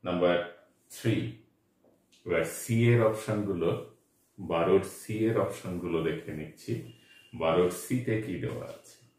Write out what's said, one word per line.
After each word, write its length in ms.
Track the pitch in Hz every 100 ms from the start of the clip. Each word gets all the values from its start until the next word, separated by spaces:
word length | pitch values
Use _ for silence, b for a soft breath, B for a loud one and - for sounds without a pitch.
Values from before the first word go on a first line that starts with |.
| 92
নাম্বার 280 | 87 87 87 - - _ _ _ -
থ্রি, 200 | 117 101 - - _ _ _ _ _ _ _ _ -
এবার 180 | 85 - -
সি 160 | - 113 120
এর 80 | 120 110
অপশনগুলো, 600 | - - 104 95 87 85 - - _ _ _ _ - 87
বারোর 320 | 82 85 95 - -
সি 160 | - 107 110
এর 80 | 104 95
অপশনগুলো 520 | - 95 87 87 82 82
দেখে 240 | 78 - 76
নিচ্ছি। 340 | 78 - - - - B B B B -
বারোর 300 | 82 85 90 -
সি 120 | - 127 120
তে 80 | 107 -
কি 80 | 90
দেওয়া 220 | 120 - - -
আছে? 220 | - - _